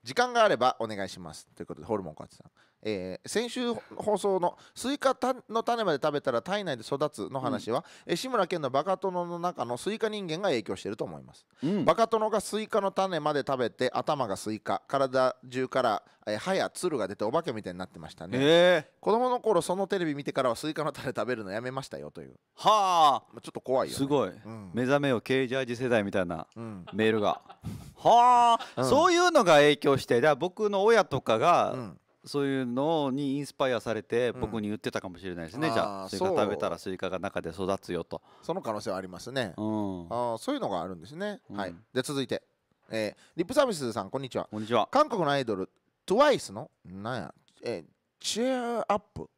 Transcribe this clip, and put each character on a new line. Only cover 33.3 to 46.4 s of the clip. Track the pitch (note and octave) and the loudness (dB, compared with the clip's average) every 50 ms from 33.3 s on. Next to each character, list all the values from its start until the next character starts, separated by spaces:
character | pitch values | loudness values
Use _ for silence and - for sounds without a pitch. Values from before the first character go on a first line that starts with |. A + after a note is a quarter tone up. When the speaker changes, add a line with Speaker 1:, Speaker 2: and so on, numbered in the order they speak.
| C3+ | -2
Speaker 2:
イ | |
ン | C#3+ C#3+ | -4 -4
ス | - - | -8 -4
パ | - D3 C3 | -2 0 0
イ | B2 | 0
ア | A2 | -2
さ | - A#2+ G#2+ | -2 -2 -4
れ | G#2+ | -4
て、 | - _ B2+ A#2+ B2 A#2+ | -4 _ 0 0 0 0
Speaker 1:
う | G#2+ | -2
ん。 | B2+ | -4
Speaker 2:
僕 | A#2+ G#2+ A2+ A2+ | -6 -4 -4 -4
に | G#2+ | -4
言 | G#2 G#2+ | -4 -4
っ | A2 | -4
て | - - | -6 -6
た | - A2 | -6 -6
か | - | -8
も | F#2+ F2 F2 | -8 -14 -10
し | G2 | -10
れ | F#2+ F2 | -10 -8
な | E2+ E2 | -8 -10
い | |
で | D#2 | -10
す | - C3 | -6 -4
ね。 | D#3 | -2
Speaker 1:
あ | - | 0
ー、 | - | 0
Speaker 2:
じ | G#2+ | 0
ゃ | E2+ - G2+ F#2+ F#2+ | -2 -2 -4 -8 -8
あ、 | F#2+ | -8
ス | - | -4
イ | G2 | -2
カ | F3+ | -2
食 | F#3+ G3+ G#2+ G#2 G2 | 0 2 2 0 0
べ | G2+ | 0
た | D2+ - F#2 | -2 -4 -4
ら | E2+ F2 | -4 -6
Speaker 1:
そ | - G2 | -6 -8
う。 | |
Speaker 2:
ス | F#2+ | -6
イ | |
カ | F2+ - F2+ | -6 -4 -6
が | F#2 F2 | -4 -6
中 | F2 G2 - F2 | -6 -6 -6 -6
で | E2 E2 | -6 -6
育 | E2 G2 F#2+ F#2 G2 F#2+ | -6 -4 -2 -2 -2 -4
つ | - - F2 | -4 -6 -6
よ | E2+ E2 | -6 -6
と。 | _ E2 - _ _ - - | _ -12 -14 _ _ -20 -14
Speaker 1:
そ | - - | -8 -8
の | E3 F#3+ D#3 | -8 -6 -4
可 | A2+ G#2+ | -6 -6
能 | G#2 | -6
性 | F#2+ A2+ | -4 -6
は | F#2 | -6
あ | F#2+ | -6
り | F#2 | -8
ま | F2+ F2+ E2+ | -10 -14 -14
す | - A#2+ | -14 -8
ね。 | C3 C3+ A#2+ F#2+ - | -4 -4 -4 -4 -6
Speaker 2:
う | - | -6
ん。 | G#2+ A2 A2 G#2+ G#2 G2 F#2 F2+ E2+ | -4 -2 -2 -2 -2 -4 -6 -8 -8
Speaker 1:
あ | E2+ A2+ A#2+ B2 A#2+ A2+ | -6 -4 -4 -2 -4 -4
ー、 | A2 | -4
そ | - C4 | -4 -4
う | D4 | -4
い | |
う | C4+ | -4
の | G#3 B2 | -4 -4
が | G2 F2 | -4 -4
あ | D#2+ | -4
る | F#2 F#2 | -6 -10
ん | E2+ | -12
で | E2 | -14
す | G#2 C#3+ | -16 -12
ね。 | E3+ G3+ G#3 G3+ - _ - | -10 -8 -8 -10 -12 _ -12
Speaker 2:
う | G2+ | -8
ん。 | |
Speaker 1:
は | G#2 G2 | -8 -8
い。 | F2+ E2+ F2 A2 _ - | -8 -10 -14 _ _ -6
で、 | B2+ | -4
続 | B2+ - D3 C#3 C3 | -4 -2 -4 -4 -4
い | |
て、 | - A2+ - _ _ _ _ _ _ _ _ _ _ | -4 -6 -8 _ _ _ _ _ _ _ _ _ _
え | A2 A2 G#2+ G#2 - | -6 -4 -4 -4 -6
ー、 | _ - _ _ | _ -20 _ _
リ | D#3 F#3 | -6 -6
ッ | |
プ | F3 C4 | 0 2
サ | D4 C#4+ | 2 2
ー | |
ビ | B3 G#3 | 2 0
ス | D3+ C#3 A#2 G#2 | -4 -4 -4 -4
さ | A2+ | -4
ん、 | F#2+ F#2+ | -6 -6
こ | - | -6
ん | C3 C#3 | -8 -8
に | A#2+ | -4
ち | - G2+ | -6 -6
は。 | E2+ - | -6 -6
Speaker 2:
こ | - | -8
ん | G#2+ G#2+ | -10 -4
に | |
ち | G#2 A#2+ | 2 2
は。 | A2+ G2+ - | 2 2 4
Speaker 1:
韓 | - - - | 4 2 2
国 | G3+ A#3 G3 | 2 2 0
の | E3 C#3+ | 2 2
ア | C#3+ | 2
イ | C#3 C3 | 2 2
ド | A2+ G#2 | 0 -2
ル、 | F#2 F#2 _ _ _ _ _ _ _ _ | -2 -4 _ _ _ _ _ _ _ _
ト | - F#3 | 0 4
ゥ | |
ワ | A#3 C#4+ D4+ | 4 6 6
イ | B3 | 4
ス | D#3+ | 2